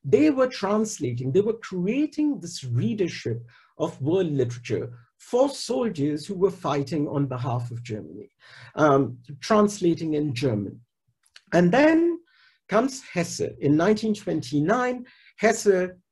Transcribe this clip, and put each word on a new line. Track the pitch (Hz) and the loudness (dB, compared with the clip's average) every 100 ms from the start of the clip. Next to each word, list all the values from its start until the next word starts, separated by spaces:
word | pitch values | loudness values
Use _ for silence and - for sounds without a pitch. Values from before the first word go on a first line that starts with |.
They | 139 214 302 | 2 4 4
were | 262 254 | 4 0
translating, | 254 196 214 220 - 127 120 127 | 0 -2 0 -2 -4 -6 -4 0
they | 151 | 2
were | 208 220 - | 2 -2 -6
creating | 185 180 262 302 - 302 254 | -4 -2 0 -2 0 -2 -2
this | 175 - | -8 -12
readership | 131 120 208 214 175 - - 117 - - _ - | -4 -2 0 0 -4 -4 -6 -6 -10 -20 _ -6
of | 160 - | -6 -4
world | 135 185 180 | -2 0 0
literature | 139 120 - - 104 117 - _ _ | 0 -2 -4 -6 -4 -6 -12 _ _
for | - 240 277 | -2 2 2
soldiers | - - 254 233 170 143 151 147 | 0 -6 -2 -2 -2 -2 -2 -6
who | 175 | 0
were | 190 | 0
fighting | 180 151 143 139 165 147 | 0 -2 -2 -2 -2 -2
on | 143 139 | -2 -2
behalf | 127 127 120 120 | -2 -4 -4 -4
of | 117 | -8
Germany, | - 107 78 92 - _ - - - - | -10 -10 -10 -16 -18 _ -20 -20 -10 2
um, | 147 139 123 123 - - | 4 4 2 -4 -16 -8
translating | - 214 208 - 170 156 160 | 0 4 4 2 0 0 -2
in | 151 151 120 | -2 -2 -2
German. | 139 107 98 - _ _ _ _ _ - _ | -2 -2 -4 -10 _ _ _ _ _ -20 _
And | 165 175 | 4 4
then | 240 302 330 339 330 _ _ _ _ - | 6 6 6 4 0 _ _ _ _ -2
comes | 202 262 - | 0 0 -4
Hesse. | - 180 170 - 80 - | -8 -4 -4 -4 -6 -2
In | 147 151 | 2 4
nineteen | 180 214 220 | 4 2 0
twenty-nine, | 208 - 160 - 147 151 240 247 247 247 _ _ - | -4 -4 -4 -2 -2 0 0 0 -4 -10 _ _ 0
Hesse | 214 220 208 185 180 180 _ | 0 2 2 2 2 -6 _